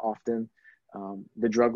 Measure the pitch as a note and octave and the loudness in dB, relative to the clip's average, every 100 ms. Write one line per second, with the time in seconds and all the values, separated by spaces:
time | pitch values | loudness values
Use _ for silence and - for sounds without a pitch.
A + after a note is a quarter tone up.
0 | A2 G#2+ - A2+ A2+ _ - _ _ G2+ | -6 -4 -4 -4 -4 _ -20 _ _ -12
1 | G2 G2 - - A2+ A2 A#2+ | -10 -12 -14 -2 2 4 4